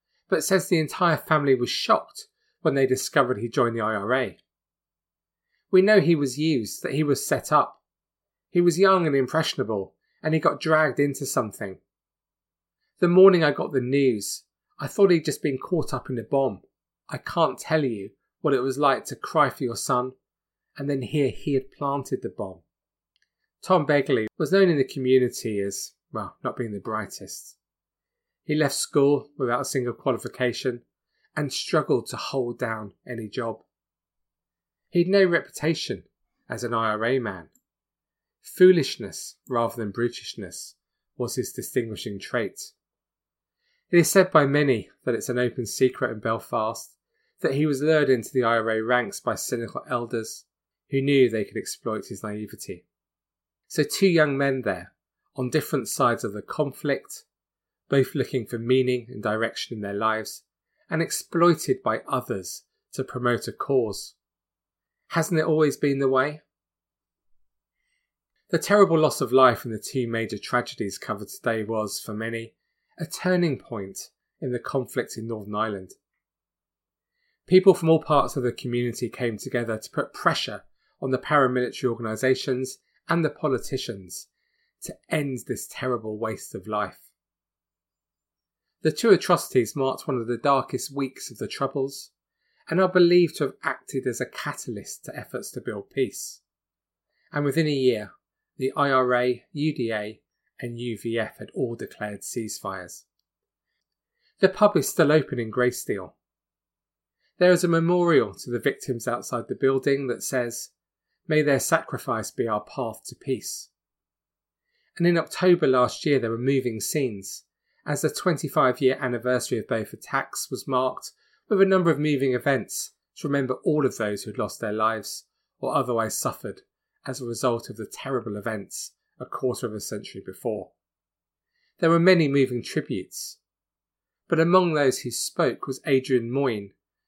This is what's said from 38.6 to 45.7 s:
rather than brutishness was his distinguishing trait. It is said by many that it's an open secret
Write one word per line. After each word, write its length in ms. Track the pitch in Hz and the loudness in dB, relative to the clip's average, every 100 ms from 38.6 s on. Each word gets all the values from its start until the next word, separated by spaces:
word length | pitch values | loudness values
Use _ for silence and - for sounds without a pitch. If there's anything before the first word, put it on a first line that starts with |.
| 185 175 135 - 101 - - - - | 8 8 2 -6 -10 -12 -16 -16 -4
rather 300 | 120 117 120 | 0 0 -2
than 160 | 107 | -6
brutishness 800 | 107 120 - - - 92 - - - _ _ _ - | -2 -2 -4 -14 -12 -12 -12 -18 -20 _ _ _ -8
was 200 | 117 - | -6 -4
his 180 | 110 | -6
distinguishing 640 | - - 127 113 104 110 98 | -8 -4 -2 -2 -4 -8 -10
trait. 540 | - 123 101 - - _ _ _ _ _ _ _ _ _ _ _ _ | -6 -4 -4 -8 -18 _ _ _ _ _ _ _ _ _ _ _ _
It 100 | 170 | 2
is 120 | 160 | 4
said 200 | 196 185 | 4 6
by 140 | 156 139 | 4 4
many 460 | 147 143 113 - _ 135 | 4 2 2 -2 _ -4
that 100 | 113 | -2
it's 140 | 117 | -2
an 100 | 123 | -2
open 260 | 123 120 | -2 -2
secret 460 | 110 | -6